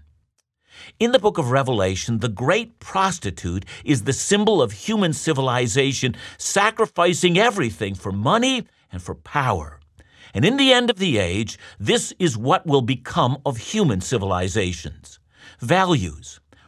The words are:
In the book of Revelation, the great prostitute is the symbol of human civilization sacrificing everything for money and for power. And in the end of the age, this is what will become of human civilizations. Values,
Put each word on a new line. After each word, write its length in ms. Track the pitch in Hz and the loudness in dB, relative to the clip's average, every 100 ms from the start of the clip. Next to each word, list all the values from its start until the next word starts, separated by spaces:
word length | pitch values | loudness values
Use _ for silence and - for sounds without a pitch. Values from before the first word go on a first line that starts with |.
| - _ _ _ _ _ _ - - - | -20 _ _ _ _ _ _ -20 -18 -2
In 120 | 233 | 2
the 80 | 254 | 4
book 180 | 208 175 | 4 2
of 140 | 127 | 2
Revelation, 680 | 131 123 120 95 95 - 113 | 2 2 2 0 0 -2 -2
the 100 | 120 | -2
great 500 | 98 127 208 233 _ | -2 2 2 0 _
prostitute 840 | - 190 190 185 101 82 90 92 92 - | -8 -2 -2 -2 -8 -8 -6 -6 -8 -8
is 200 | - 139 | -2 0
the 100 | 104 | 0
symbol 480 | 131 - 202 214 196 | -4 0 2 4 4
of 100 | 117 | 2
human 420 | 104 - 220 185 | -2 -4 0 0
civilization 1040 | 147 - 139 131 123 123 135 139 131 131 98 - - | 0 -2 0 0 0 0 2 0 0 -4 -4 -10 -12
sacrificing 1000 | - 202 208 226 220 - 175 170 180 170 | -4 0 2 2 -2 2 0 2 2 4
everything 580 | 240 202 123 95 101 98 | 2 0 -4 -4 -6 -6
for 160 | 104 | -6
money 560 | 98 123 214 254 262 - _ _ | -4 0 2 2 -2 -6 _ _
and 100 | 90 | -14
for 140 | 90 - | -12 -14
power. 640 | - 147 131 95 76 - _ _ _ _ - | -6 -2 0 -2 -4 -16 _ _ _ _ -10
And 100 | 95 | 0
in 140 | 156 277 | 2 4
the 160 | 269 | 4
end 160 | 247 240 | 4 2
of 80 | 185 | 0
the 200 | 190 110 | 0 0
age, 420 | 90 95 110 - - - | 0 -2 -6 -8 -18 -6
this 340 | 104 220 - - | -2 0 -2 -2
is 200 | 175 110 | -2 0
what 280 | 123 180 165 | 0 0 2
will 160 | 139 | 2
become 560 | 123 131 - - 131 - 147 | 2 -4 -4 0 0 0 -4
of 120 | 120 | -6
human 440 | - 220 180 95 | -6 0 0 0
civilizations. 1160 | - 120 95 90 92 110 92 87 76 - - - _ _ - - | -2 -2 -2 -2 -2 -2 -2 -4 -10 -16 -20 -20 _ _ -20 -10
Values, 800 | 120 175 185 151 90 69 - - _ _ | 0 2 2 0 -2 -8 -18 -20 _ _